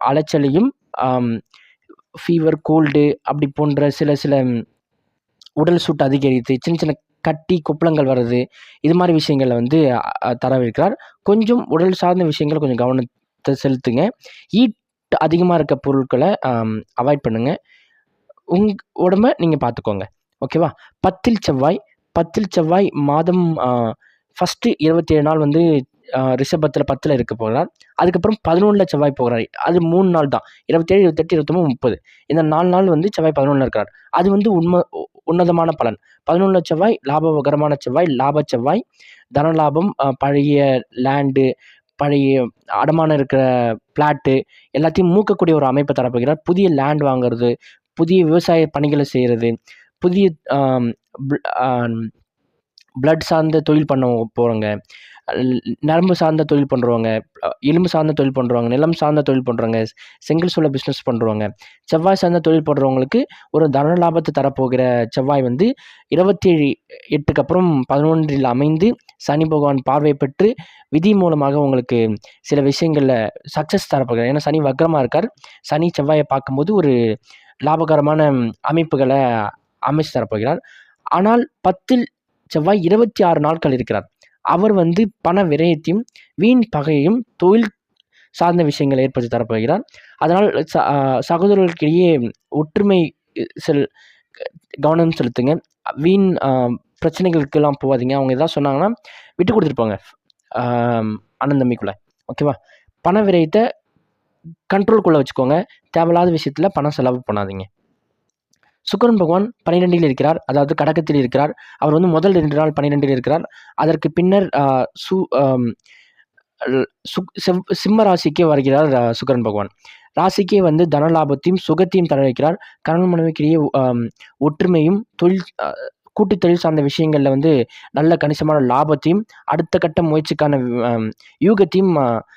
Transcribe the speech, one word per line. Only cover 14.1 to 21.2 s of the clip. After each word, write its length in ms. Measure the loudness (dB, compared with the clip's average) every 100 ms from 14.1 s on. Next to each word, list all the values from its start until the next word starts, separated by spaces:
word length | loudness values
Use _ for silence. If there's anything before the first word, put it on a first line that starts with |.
| -4 -20 -20 -4
ஹீட் 280 | 0 0 -2 _ _ -4 0
அதிகமா 380 | 2 2 2 2
இருக்க 200 | 0 -2
பொருட்களை, 600 | 0 -2 0 0 0 0
ஆம், 360 | -2 -2 -2 -6 -10 -6
அவாய்ட் 180 | -2 0
பண்ணுங்க. 400 | -2 -2 -2 -4 _ _ _ _ _ _ _ _ -4
உங்-, 240 | 0 0 -2 -10 -2
உடம்ப 320 | 0 2 2 0
நீங்க 200 | -2 0
பார்த்துக்கோங்க. 440 | -2 -4 -6 -6 -8 _ _ -10
ஓகேவா? 320 | -4 -2 -2 -4 -20 _
பத்தில் 360 | -4 -2